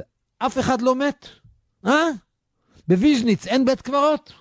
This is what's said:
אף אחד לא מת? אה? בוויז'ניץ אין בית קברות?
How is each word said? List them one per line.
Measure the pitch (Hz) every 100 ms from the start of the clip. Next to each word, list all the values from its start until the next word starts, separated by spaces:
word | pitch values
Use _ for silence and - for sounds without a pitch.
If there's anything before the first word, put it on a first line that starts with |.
| - _ _ -
אף | 247 269
אחד | 226 247
לא | 254 254
מת? | 285 - - - _ _ _ _ 190
אה? | 240 330 233 _ _ _ _ _ _ -
בוויז'ניץ | 185 285 262 233 202 185
אין | 254
בית | 262 262
קברות? | - 277 294 302 _ -